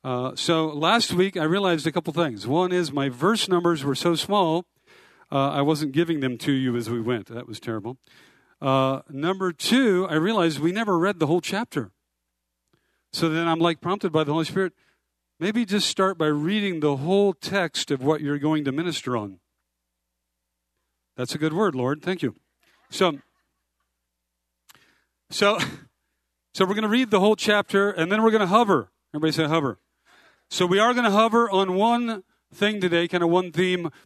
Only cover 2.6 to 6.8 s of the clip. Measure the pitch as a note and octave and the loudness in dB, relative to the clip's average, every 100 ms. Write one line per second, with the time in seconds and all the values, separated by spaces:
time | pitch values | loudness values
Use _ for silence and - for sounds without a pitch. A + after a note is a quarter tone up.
2.6 | F3+ F3+ D#3+ C#3 C#3 A#2+ E3 A3+ - F3+ | 0 0 -2 -2 -4 0 0 0 0 2
3.6 | F3 D#3+ C#3 C3 F3 E3 - G3+ E3+ E3 | 2 0 -2 0 0 0 0 0 2 0
4.6 | - _ _ - - _ _ C#3 C#3 D3 | -4 _ _ -20 -20 _ _ -2 0 0
5.6 | C#3+ D#3 D3+ C3+ E3 D#3 C3 A#2+ - C3+ | 0 0 0 0 0 0 -2 -4 -2 0
6.6 | C3 A#2+ | 0 -2